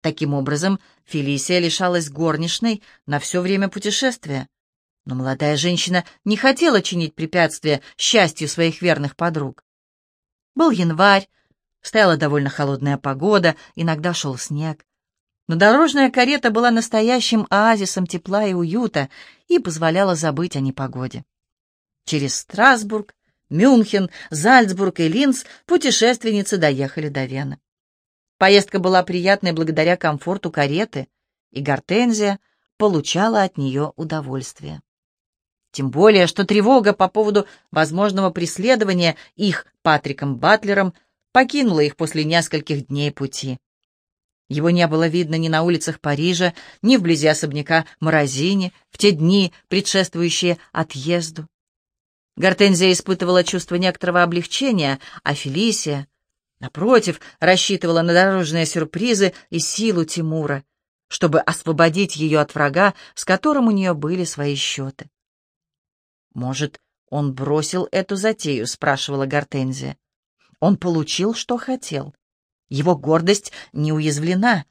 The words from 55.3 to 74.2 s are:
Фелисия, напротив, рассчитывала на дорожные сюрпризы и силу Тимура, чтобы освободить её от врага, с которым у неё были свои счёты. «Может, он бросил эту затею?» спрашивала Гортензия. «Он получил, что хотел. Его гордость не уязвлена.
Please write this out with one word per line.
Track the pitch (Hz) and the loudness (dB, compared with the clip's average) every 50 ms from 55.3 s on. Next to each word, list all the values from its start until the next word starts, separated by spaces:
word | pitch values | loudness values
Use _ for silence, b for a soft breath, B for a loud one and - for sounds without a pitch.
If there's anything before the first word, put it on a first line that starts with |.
| 143 | -4
Фелисия, | 143 - 143 131 160 214 233 208 - - 156 147 139 143 _ _ _ _ _ _ _ _ _ _ _ | -2 -4 -6 -4 -2 0 0 -2 -2 -4 -4 -6 -6 -8 _ _ _ _ _ _ _ _ _ _ _
напротив, | - - _ - 170 220 254 233 - - 160 - B B B B | -16 -14 _ -4 0 4 4 4 4 2 -6 -6 B B B B
рассчитывала | - 165 185 180 - - 196 - - 170 170 170 | 2 2 2 4 2 -2 -2 -2 0 0 0 2
на | 165 170 170 | 2 4 4
дорожные | 175 185 196 190 190 180 147 156 170 165 | 4 4 4 2 0 -2 -2 -2 -2 -2
сюрпризы | 151 - 175 156 151 - 170 202 247 233 196 196 180 180 B B B | -2 -2 -4 -4 -4 -4 -4 0 0 2 2 2 0 0 B B B
и | - 170 | -6 -6
силу | 160 - - - 208 226 208 175 165 | -4 -4 -4 -2 -2 0 0 0 -2
Тимура, | 156 - 170 165 160 156 160 151 143 143 139 139 _ _ _ _ _ _ _ _ _ | -4 -4 -6 -4 -4 -4 -4 -4 -4 -4 -6 -8 _ _ _ _ _ _ _ _ _
чтобы | - - - 165 143 160 | -8 -2 0 2 2 2
освободить | - - 165 - - 165 160 143 165 165 156 185 202 - - | 0 0 -4 -4 -4 -4 2 2 2 2 4 0 -2 -2 -2
её | 151 151 160 147 156 | -4 -2 0 2 0
от | 147 147 - | 0 0 -2
врага, | 143 151 143 139 170 196 202 185 B B B B | -2 -2 0 2 2 0 0 0 B B B B
с | - - | -14 -2
которым | - 185 190 - 302 302 285 254 | -2 -2 0 0 0 0 2 2
у | 226 | 2
неё | 214 196 190 185 175 | 2 2 0 0 -2
были | 147 143 151 175 185 180 | -2 -2 -4 -4 -4 -4
свои | 160 - 147 143 143 143 | -6 -6 -4 -4 -4 -2
счёты. | 139 - - - - 135 135 135 - - - _ _ _ _ _ _ _ _ _ _ _ _ _ _ _ _ _ _ _ _ _ _ _ _ _ | -2 -4 -6 -6 -6 -8 -10 -10 -14 -20 -20 _ _ _ _ _ _ _ _ _ _ _ _ _ _ _ _ _ _ _ _ _ _ _ _ _
«Может, | - 123 127 135 - 151 143 _ - _ _ _ _ _ _ | -8 -8 -6 -4 -4 -6 -6 _ -12 _ _ _ _ _ _
он | - 147 147 143 131 | -4 -2 -2 -2 -4
бросил | 131 135 139 147 156 151 - - 185 180 - | -4 -4 0 0 0 0 -2 -4 -4 -4 -2
эту | - 190 190 _ 202 | -2 -4 -2 _ -6
затею?» | 190 190 220 220 - - 156 143 123 110 | -2 -2 -2 -2 -2 -4 -4 -4 -4 -4
спрашивала | 123 - - - 147 143 135 - - 143 139 139 | -6 -6 -4 -2 -2 -2 -2 -4 -6 -4 -4 -4
Гортензия. | 135 135 147 147 _ - 139 131 131 131 135 131 135 139 _ _ _ _ _ _ _ _ _ _ _ _ _ | -2 -2 -4 -4 _ -4 -4 -4 -4 -6 -8 -10 -12 -12 _ _ _ _ _ _ _ _ _ _ _ _ _
«Он | - 165 196 | 2 2 2
получил, | - - 180 170 160 151 151 - - 180 208 233 | 2 0 -2 -2 -2 -2 -2 -4 -2 -2 -2 -2
что | - - - 247 | -4 -4 -6 -6
хотел. | 240 - - 254 254 - - 160 139 135 147 - _ _ _ _ _ _ _ _ _ _ _ | -6 -4 -6 -8 -8 -6 -8 -8 -8 -8 -8 -16 _ _ _ _ _ _ _ _ _ _ _
Его | - 135 147 175 180 | -6 -2 2 2 2
гордость | 147 135 143 160 165 165 175 202 208 - - B B B B B | 0 2 0 0 2 4 2 0 0 -2 -12 B B B B B
не | - 151 151 156 | -4 -2 -2 -2
уязвлена. | 151 151 156 147 143 | 0 0 -2 -2 -2